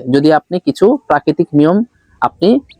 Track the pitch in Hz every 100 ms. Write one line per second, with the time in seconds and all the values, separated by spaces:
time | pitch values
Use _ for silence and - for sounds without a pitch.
0 | 127 135 151 151 - 180 - - 196 277
1 | - 147 - 151 170 147 156 202 233 _
2 | _ - 123 - 180 269 - _